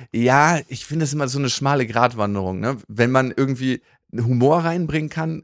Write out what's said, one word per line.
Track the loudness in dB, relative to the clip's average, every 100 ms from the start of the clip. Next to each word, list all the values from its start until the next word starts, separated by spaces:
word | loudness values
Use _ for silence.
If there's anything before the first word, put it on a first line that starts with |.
| -8
Ja, | 0 4 6 4 2 -4
ich | -12 -6
finde | -4 -2
es |
immer | -2 -4
so | -2
eine | -4
schmale | -2 0 0 0
Gratwanderung, | 2 2 2 -2 -2 -4 -4
ne? | -4 -6 -6
Wenn | 0 2
man | 2 0 0
irgendwie | -2 0 -2 -4 _ _ _
Humor | -4 0 4 4 4
reinbringen | 0 -2 -2 -4 -4
kann, | -6 -6 -6